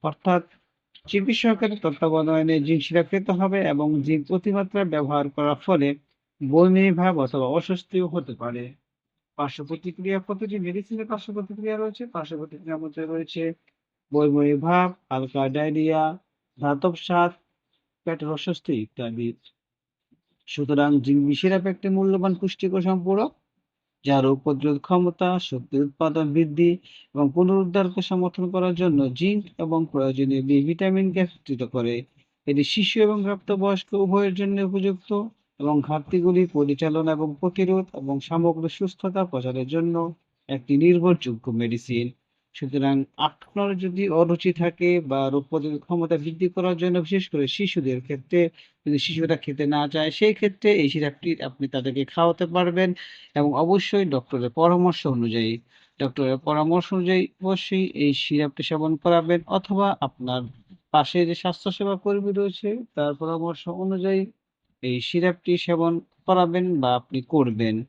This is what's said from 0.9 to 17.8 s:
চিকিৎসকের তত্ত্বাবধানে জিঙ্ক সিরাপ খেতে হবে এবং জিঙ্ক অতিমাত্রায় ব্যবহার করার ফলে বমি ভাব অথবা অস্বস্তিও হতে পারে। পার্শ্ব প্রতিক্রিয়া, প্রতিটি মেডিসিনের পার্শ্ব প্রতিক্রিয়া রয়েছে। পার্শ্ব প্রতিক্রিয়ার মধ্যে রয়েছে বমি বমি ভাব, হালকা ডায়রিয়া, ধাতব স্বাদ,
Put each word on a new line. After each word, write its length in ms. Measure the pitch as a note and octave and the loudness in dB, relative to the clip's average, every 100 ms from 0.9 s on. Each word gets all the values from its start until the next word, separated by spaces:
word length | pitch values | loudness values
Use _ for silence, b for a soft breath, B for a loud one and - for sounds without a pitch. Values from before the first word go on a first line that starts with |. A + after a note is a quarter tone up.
| - - | -20 -4
চিকিৎসকের 680 | G3+ F#3+ A3+ A#3 A3+ A3+ G#3 | -2 0 2 2 2 0 -2
তত্ত্বাবধানে 760 | E3 C#3+ E3 D#3+ D#3 D#3+ D#3+ D#3+ | -4 0 2 2 2 2 2 2
জিঙ্ক 180 | C#3+ D#3+ | 2 0
সিরাপ 240 | - E3 E3+ | 2 0 2
খেতে 240 | G3 G3 | -2 0
হবে 260 | F#3 F#3+ G3 F3 | 0 0 0 0
এবং 180 | D3 D3+ D#3 | 0 0 0
জিঙ্ক 220 | C#3 D#3+ C#3+ | 0 -2 0
অতিমাত্রায় 540 | F#3 G#3 G3 F#3+ G3+ F#3+ | -2 0 -2 -2 -2 -2
ব্যবহার 360 | D#3 C#3 D3 C#3+ | -2 0 -2 -2
করার 280 | C#3 D3 C#3 | -2 -2 -2
ফলে 240 | - F3+ C#3 C#3+ _ _ _ _ | 0 2 2 -2 _ _ _ _
বমি 440 | C#3 D3+ F3+ F#3 G3 | 2 6 6 6 4
ভাব 220 | F3 F#3 E3+ | 4 2 2
অথবা 280 | C3 C#3+ B2+ | 0 0 0
অস্বস্তিও 580 | D#3 - F3+ - F#3 F3+ | 0 -2 -6 -4 -2 -2
হতে 240 | F3 C#3 | -4 -8
পারে। 300 | B2 A#2+ A#2+ B2 - _ _ _ _ _ - | -10 -8 -8 -12 -16 _ _ _ _ _ -8
পার্শ্ব 240 | C#3+ - C#3+ | -8 -6 -10
প্রতিক্রিয়া, 520 | D#3+ F3+ E3 F#3+ F#3+ | -8 -10 -8 -4 -4
প্রতিটি 360 | F#3+ G3 G#3+ G#3 | -4 -8 -6 -4
মেডিসিনের 480 | F3 F3+ G3 A3 A3 | -4 -6 -6 -10 -6
পার্শ্ব 220 | G#3+ - | -8 -8
প্রতিক্রিয়া 420 | G#3 G3 G#3 G#3+ G#3+ | -10 -8 -8 -6 -4
রয়েছে। 260 | A3 G#3 A#3+ | -6 -8 -12
পার্শ্ব 300 | F3 D3+ D#3+ | -10 -10 -10
প্রতিক্রিয়ার 440 | D#3 D3+ E3 D#3+ | -12 -14 -10 -10
মধ্যে 180 | D#3+ D3 | -8 -10
রয়েছে 380 | D#3+ E3 D#3+ E3+ E3 E3 _ _ _ _ _ | -8 -6 -8 -6 -6 -6 _ _ _ _ _
বমি 180 | D3 D3+ | 2 4
বমি 240 | C#3+ C#3+ C#3+ D#3+ | 4 4 2 4
ভাব, 220 | F3+ F3+ F3+ _ | 4 2 -2 _
হালকা 340 | C3 C3 C3+ C3+ | -6 -4 -2 -2
ডায়রিয়া, 540 | C#3 D3+ D3+ D#3 D#3 D#3 F3 _ _ _ - | 0 -2 0 0 2 0 -4 _ _ _ -6
ধাতব 360 | C#3+ C#3+ F#3 E3+ | -2 0 0 -2
স্বাদ, 260 | - F3 F3 - _ _ _ _ | -2 2 2 0 _ _ _ _